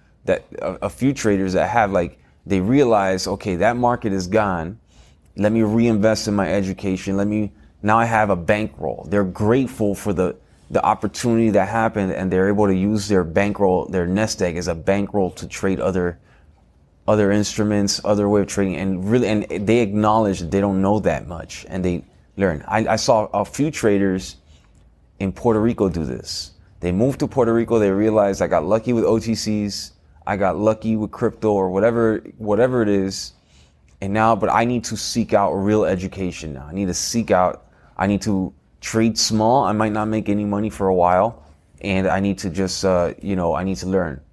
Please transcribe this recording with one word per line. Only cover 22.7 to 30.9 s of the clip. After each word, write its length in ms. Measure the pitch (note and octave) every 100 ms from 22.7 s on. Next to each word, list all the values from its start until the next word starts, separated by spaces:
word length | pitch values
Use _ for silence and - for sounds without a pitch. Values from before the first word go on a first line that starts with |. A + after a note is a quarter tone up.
| G#2+ A2
I 60 | A2
saw 280 | - A#2 G#2+
a 100 | G2+
few 280 | G2+ - D3
traders 640 | D3+ A2+ G2+ G2 F#2 - - _ - _ _ _ _ _ -
in 120 | G2
Puerto 280 | F2+ A#2+ A2
Rico 300 | A2+ A#2 G2
do 160 | E2+ D2
this. 460 | A#1+ - - - - - -
They 100 | F2
moved 300 | F2+ B2+ C3+
to 60 | C#3
Puerto 240 | C#3 A#2
Rico. 280 | A#2 A2 A2+
They 100 | G#2
realized, 540 | F#2+ A2 G#2+ G2+ F#2+
"I 40 | F2
got 180 | F2 D#2
lucky 280 | A2 A#2
with 100 | A#2
O 140 | F#2 A2+
T 160 | A2
Cs. 600 | A2 - G#2+ G#2 - - - _ _ -
I 100 | G2+
got 200 | F#2+ E2+
lucky 380 | G#2 G#2+ A2